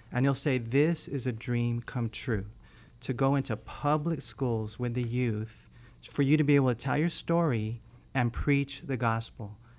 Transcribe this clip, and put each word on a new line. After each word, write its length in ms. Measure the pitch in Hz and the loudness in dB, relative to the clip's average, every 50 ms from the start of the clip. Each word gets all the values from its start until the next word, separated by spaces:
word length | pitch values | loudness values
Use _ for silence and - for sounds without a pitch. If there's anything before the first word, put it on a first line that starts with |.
| - - - | -12 -4 0
and 140 | 123 131 | 2 2
he'll 80 | 139 135 | 2 2
say, 240 | - - 147 131 127 | 2 2 0 0 0
"This 500 | 117 113 120 139 151 165 170 - - - | 0 2 2 4 4 4 2 0 -4 -6
is 180 | - 135 117 | -4 -4 -2
a 60 | 127 117 | -2 -4
dream 480 | 110 - 123 120 120 120 120 120 117 | -4 -4 -2 0 0 2 0 0 -2
come 300 | - - - 127 117 113 | -4 -4 -4 -2 -2 -2
true, 340 | - - - - 117 98 98 - - - - - - - - - - - | -4 -6 -4 -2 -2 -2 -2 -6 -10 -16 -20 -20 -20 -20 -20 -20 -20 -10
to 140 | - - 127 | -6 -6 -2
go 200 | 117 135 135 143 | 0 2 2 2
into 200 | 139 135 - 113 | 0 0 -2 -4
public 640 | 104 - - - - - 147 151 151 147 165 165 135 | -6 -8 -10 -10 -4 0 0 0 2 0 -2 -4 -4
schools 580 | - - - - 135 123 117 110 110 110 - - | -4 -8 -6 -2 -2 0 0 0 -2 -4 -6 -4
with 140 | 123 120 117 | -4 -2 -2
the 100 | 127 123 | -2 -2
youth, 680 | 117 117 123 127 120 107 107 110 110 - - - - - - - - - - - | -2 0 0 0 0 0 -2 -4 -6 -10 -14 -20 -20 -20 -20 -20 -20 -20 -20 -20
for 180 | - - - | -6 -2 0
you 160 | 143 135 151 | 4 4 4
to 80 | 151 151 | 4 6
be 120 | 139 143 | 6 6
able 120 | 139 135 127 | 6 6 4
to 60 | 120 | 2
tell 240 | - - 139 131 143 | 0 0 0 0 2
your 100 | 160 170 | 0 0
story 720 | - - - - 170 170 170 156 123 110 107 110 117 117 - - - - - - - | -2 -4 -2 0 2 2 2 2 2 0 -2 -2 -4 -8 -10 -16 -20 -20 -14 -6 -2
and 180 | 135 123 120 117 | 0 0 0 0
preach 500 | - - - 139 139 139 - - - - | 0 2 2 2 2 2 -2 -6 -8 -6
the 160 | 135 135 113 | -6 -2 0
gospel." 580 | 123 113 113 113 113 - - - 110 104 107 - - - - | 0 0 0 0 -2 -6 -10 -12 -12 -12 -14 -16 -20 -20 -20